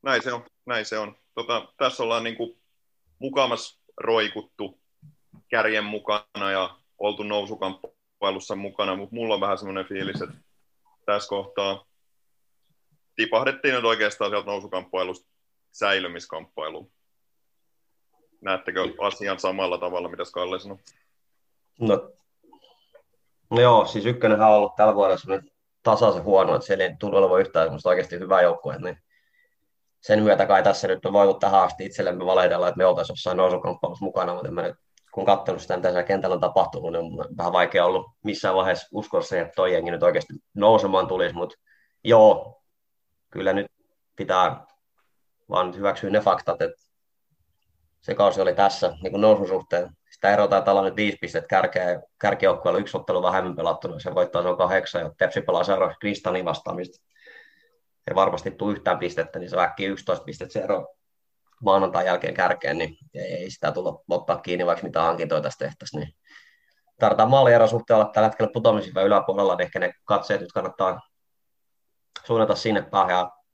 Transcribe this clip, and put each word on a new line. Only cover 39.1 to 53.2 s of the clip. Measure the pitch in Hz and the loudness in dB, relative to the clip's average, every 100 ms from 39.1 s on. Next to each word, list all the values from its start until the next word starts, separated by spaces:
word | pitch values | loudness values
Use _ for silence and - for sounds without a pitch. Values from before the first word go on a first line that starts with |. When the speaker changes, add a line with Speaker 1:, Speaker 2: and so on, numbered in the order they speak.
| 90 | -4
Speaker 2:
se, | - 92 | -2 -6
että | 85 - | -6 -2
toi | 92 | 0
jengi | 87 85 | 0 -2
nyt | 85 | 0
oikeasti | 87 85 - 143 _ | 2 0 -6 -16 _
nousemaan | - 104 110 98 95 90 | 2 4 6 4 0 0
tulisi, | 92 87 | -2 -2
mut | 85 87 - _ _ _ _ | -4 -10 -10 _ _ _ _
joo, | 110 113 107 101 - - _ _ _ _ _ _ _ | 4 8 8 8 -2 -20 _ _ _ _ _ _ _
kyllä | - 95 | -4 -2
nyt | 98 101 _ _ _ _ - | -2 -4 _ _ _ _ -14
pitää | 101 92 85 - - _ _ _ _ _ _ _ _ | -2 2 2 0 -18 _ _ _ _ _ _ _ _
vaan | 90 90 | -2 -2
nyt | 92 | -2
hyväksyä | 98 95 98 | -4 -4 -2
ne | 104 | 0
faktat, | 101 90 - 85 | 2 0 -2 -4
että | 82 - _ _ _ _ _ _ _ _ _ _ _ _ | -4 -6 _ _ _ _ _ _ _ _ _ _ _ _
se | - | -10
kausi | - 101 95 | 2 2 4
oli | 92 | 0
tässä | 90 98 - 90 85 | 4 2 2 -4 -4
niin | 92 | -8
kuin | 98 | 2
nousun | 107 101 95 | 6 6 4
suhteen. | 92 - 87 90 - _ | -4 -2 -4 -4 -12 _
Sitä | _ 98 | _ 2
eroa | 104 101 | 4 4
taitaa | 98 98 | 2 4
olla | 98 | 2
nyt | 95 95 | 2 0
viisi | 104 - | -2 -2
pistettä | 87 82 - | -6 -6 0
kärkeä, | 95 90 92 90 87 - _ | 0 2 -2 -2 -4 -6 _
kärkijoukkueella, | 104 98 95 87 90 85 | -2 2 2 2 0 0
yksi | 80 90 | -2 -8
ottelu | - 90 | -2 0